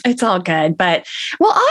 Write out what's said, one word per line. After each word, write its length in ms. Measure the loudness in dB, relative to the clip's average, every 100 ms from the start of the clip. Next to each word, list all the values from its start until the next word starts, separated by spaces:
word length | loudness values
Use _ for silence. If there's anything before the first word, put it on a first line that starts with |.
it's 200 | -2 0
all 160 | 0 0
good. 380 | 0 0 0 0
But, 280 | 0 0 -4 -12 -10 0
well, 180 | 2 4 2